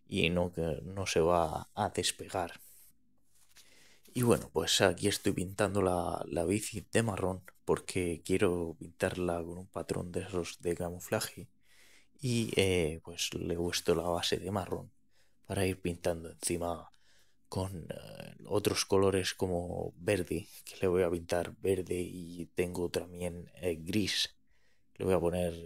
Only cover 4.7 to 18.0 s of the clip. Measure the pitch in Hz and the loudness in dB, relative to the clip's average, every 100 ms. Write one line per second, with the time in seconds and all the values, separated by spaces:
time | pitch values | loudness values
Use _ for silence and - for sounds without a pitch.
4.7 | - 98 87 101 - 101 95 90 98 101 | 6 6 6 2 2 0 0 -4 0 2
5.7 | 101 92 90 85 85 - 82 85 107 - | 4 4 2 0 -4 -2 0 2 0 -2
6.7 | 98 - 110 113 95 92 92 - - - | -8 0 2 2 0 0 -2 -8 -8 0
7.7 | 80 - 92 87 80 - 90 101 87 82 | 0 0 -2 0 -2 0 4 4 2 -2
8.7 | 78 87 - 95 90 90 85 85 87 95 | -6 -14 -2 -2 0 0 0 -4 -8 -10
9.7 | 85 - 92 90 90 92 90 82 - 87 | -10 -4 -4 -2 -6 -4 -4 -4 -4 -4
10.7 | 85 87 90 - 110 - - - _ _ | -2 -4 -6 -2 -2 -2 -10 -16 _ _
11.7 | - - - _ - 127 117 110 - 95 | -20 -20 -20 _ -6 -2 0 2 2 4
12.7 | 90 78 82 - 85 - 85 85 85 87 | 4 2 -2 -8 -6 -4 -4 -2 0 0
13.7 | - - 82 87 85 - - 90 101 90 | 0 2 2 2 0 0 -2 -2 -4 -2
14.7 | 90 - - _ _ _ _ - 95 95 | -6 -8 -18 _ _ _ _ -6 0 0
15.7 | 92 87 85 90 82 82 76 - 85 87 | 0 -4 -2 -2 -2 -6 -8 -2 0 -2
16.7 | 80 - - _ - - _ _ 95 92 | -4 -8 -20 _ -20 -20 _ _ -4 -4
17.7 | 90 - - | -6 -10 -10